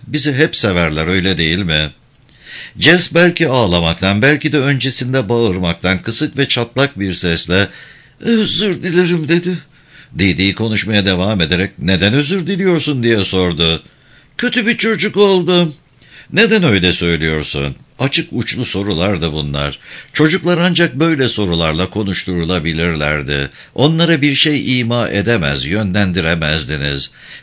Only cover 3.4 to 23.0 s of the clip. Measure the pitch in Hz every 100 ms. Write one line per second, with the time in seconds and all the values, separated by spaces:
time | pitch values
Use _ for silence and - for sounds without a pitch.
3.4 | 160 131 104 87 85 82 95 101 135 147
4.4 | 156 147 135 135 135 120 123 131 101 120
5.4 | 117 92 90 85 90 95 - - 151 -
6.4 | 139 - 117 131 139 98 98 85 90 82
7.4 | - 92 98 - - - - - - 233
8.4 | 208 - 214 180 226 170 180 175 147 170
9.4 | 180 175 - _ _ - - - 95 76
10.4 | 98 95 110 107 90 104 98 90 95 107
11.4 | 80 87 98 - 80 92 98 127 143 190
12.4 | 165 190 190 170 139 135 117 110 92 95
13.4 | 92 78 82 82 - _ _ - _ -
14.4 | 247 247 220 233 226 202 190 185 202 190
15.4 | 170 180 170 143 _ _ - - - -
16.4 | 226 220 165 98 90 87 85 82 80 78
17.4 | 73 73 71 65 - - 139 160 - 123
18.4 | 113 107 123 - 101 80 95 95 80 76
19.4 | 73 71 71 - - - - - 156 180
20.4 | 175 175 180 165 170 127 165 156 123 -
21.4 | 98 82 80 78 90 104 101 87 - 87
22.4 | 82 90 78 78 85 80